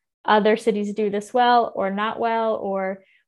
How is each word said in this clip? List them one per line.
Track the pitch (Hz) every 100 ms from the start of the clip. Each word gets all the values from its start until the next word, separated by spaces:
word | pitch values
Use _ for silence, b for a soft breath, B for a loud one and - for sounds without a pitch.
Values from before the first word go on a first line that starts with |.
| _ _
other | - 214 208 214
cities | 233 208 208
do | 208 214
this | 202 208
well | 247 240 240 226
or | - 190
not | 196 220 -
well? | 233 226 226 220
Or | 202 196 190 190 b b